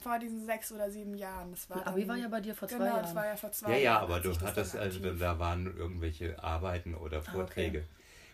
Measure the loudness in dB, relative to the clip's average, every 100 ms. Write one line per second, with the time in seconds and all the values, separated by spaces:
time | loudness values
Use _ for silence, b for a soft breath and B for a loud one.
0 | -2 -2 -2 -4 -2 -4 -4 -2 -2 -2
1 | -6 -6 -6 -6 -8 -10 -6 -4 0 2
2 | 2 0 -2 -2 -2 -4 -4 2 2 4
3 | 2 0 0 -2 -4 -2 2 6 8 6
4 | 6 2 2 2 2 0 0 0 -2 0
5 | -2 0 2 2 2 0 -2 -2 -4 -2
6 | -2 -2 -4 -4 -2 0 0 0 -2 -6
7 | -4 -4 -2 -2 -2 0 0 0 -4 B
8 | B B B